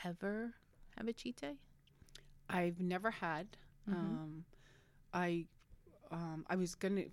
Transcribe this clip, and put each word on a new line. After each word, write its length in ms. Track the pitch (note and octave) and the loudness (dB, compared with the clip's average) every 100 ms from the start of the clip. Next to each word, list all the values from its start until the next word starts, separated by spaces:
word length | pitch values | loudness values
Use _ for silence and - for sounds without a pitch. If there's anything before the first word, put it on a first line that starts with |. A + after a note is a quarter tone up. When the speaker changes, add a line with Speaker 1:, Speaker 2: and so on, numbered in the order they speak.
Speaker 1:
ever 500 | F3+ F3 G3 G#3+ A#3 - - - - - | -4 -2 0 0 -2 -6 -20 -20 -16 -6
have 100 | A3+ | -4
a 60 | |
cheat 240 | A#3 B3 A#3+ | -2 -4 -4
day? 220 | C#4+ C#4+ - - - - - - - - - | -6 -6 -12 -20 -20 -20 -20 -18 -18 -20 0
Speaker 2:
I've 320 | F3+ F3 F3 | 4 4 2
never 300 | F3+ F3+ A3 | 2 2 2
had. 360 | A3 E3+ D#3 G3 - - - - | 2 0 0 -2 -12 -20 -12 -2
Speaker 1:
Mm-hmm. 260 | F#3 E3 | 0 2
Speaker 2:
Um, 300 | D#3+ D#3 D#3+ E3+ - - - - - - | 0 -2 -8 -10 -16 -20 -20 -20 -20 -4
I, 340 | F3+ F3 E3+ E3 - - - - - - | 0 2 2 -2 -12 -20 -20 -20 -20 -10
um, 340 | E3 E3 D#3+ - | -6 -4 -4 0
I 80 | F#3 | 2
was 180 | F3 | 2
gonna 300 | - F#3+ G3 - | 2 2 2 0